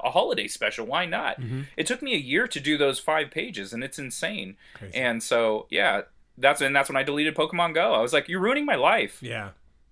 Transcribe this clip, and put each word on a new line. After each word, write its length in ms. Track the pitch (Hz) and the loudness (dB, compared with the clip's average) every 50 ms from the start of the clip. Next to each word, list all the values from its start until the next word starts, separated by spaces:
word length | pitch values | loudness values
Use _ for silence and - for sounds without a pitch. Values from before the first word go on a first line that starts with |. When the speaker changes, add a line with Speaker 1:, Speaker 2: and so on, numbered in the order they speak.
| - | -2
Speaker 1:
a 80 | 127 | 0
holiday 360 | - 180 226 - 240 - 101 | 2 2 2 2 0 -2 -4
special. 380 | - - - 113 107 - 120 113 | -4 -4 -2 -2 -2 -2 -4 -4
Why 200 | 113 139 170 180 | -4 -2 -2 -2
not?" 340 | 165 175 - 151 - - - | -2 -2 -2 -2 -4 -4 -4
Speaker 2:
Mm-hmm. 220 | 123 113 127 131 143 - - | -6 -6 -6 -8 -8 -6 -6
Speaker 1:
It 100 | - 151 | -4 -2
took 140 | - 247 240 | -2 -4 -4
me 140 | 294 269 226 | -2 -2 -2
a 20 | |
year 280 | 156 135 123 143 196 247 | -2 -2 0 0 0 0
to 120 | 240 - - | -2 -4 -4
do 180 | 139 147 151 | -2 0 2
those 220 | 143 143 139 131 - | 2 2 2 0 0
five 320 | - 160 156 156 147 143 | -2 -2 0 0 -2 -4
pages, 400 | - 160 - 247 180 104 98 95 | -6 -8 -8 -8 -8 -10 -10 -10
and 140 | 117 117 131 | -8 -8 -8
it's 120 | 139 - | -8 -10
insane. 600 | - 135 123 - - 160 180 214 202 92 92 98 - - - - | -10 -10 -10 -8 -6 -6 -6 -6 -8 -10 -12 -14 -18 -20 -20 -18
Speaker 2:
Crazy. 220 | - 104 92 - | -16 -14 -8 -4
Speaker 1:
And 280 | 127 131 120 113 113 - | 0 0 0 0 0 0
so, 420 | - 123 117 117 110 107 107 - - | 2 2 4 4 4 2 0 -2 -2
yeah, 320 | - 90 190 131 98 104 - - _ - - _ _ | 0 2 4 4 2 2 -2 -6 _ -20 -20 _ _
that's, 220 | 127 131 139 143 - | 4 4 4 6 4
and 160 | 143 135 139 | 2 4 4
that's 140 | 139 135 - | 4 2 2
when 80 | 139 | 0
I 60 | 131 135 | 0 0
deleted 320 | 143 143 147 151 156 135 | 0 0 0 0 0 0
Pokemon 380 | 156 156 160 185 175 175 165 156 | 0 0 0 2 0 0 2 2
Go. 200 | 160 185 226 - | 2 2 4 2
I 80 | 110 | 2
was 100 | 117 123 | 2 2
like, 160 | 160 143 143 | 2 2 2
"You're 140 | - 175 190 | 0 -2 0
ruining 240 | 185 233 269 294 294 | 0 2 0 0 0
my 100 | 294 208 | 0 0
life." 480 | 131 131 170 214 214 107 - - - 131 | 4 4 4 4 4 0 -2 -6 -10 -10
Speaker 2:
Yeah. 280 | 117 117 113 101 98 - - - _ _ _ _ _ | -8 -8 -8 -8 -10 -12 -18 -20 _ _ _ _ _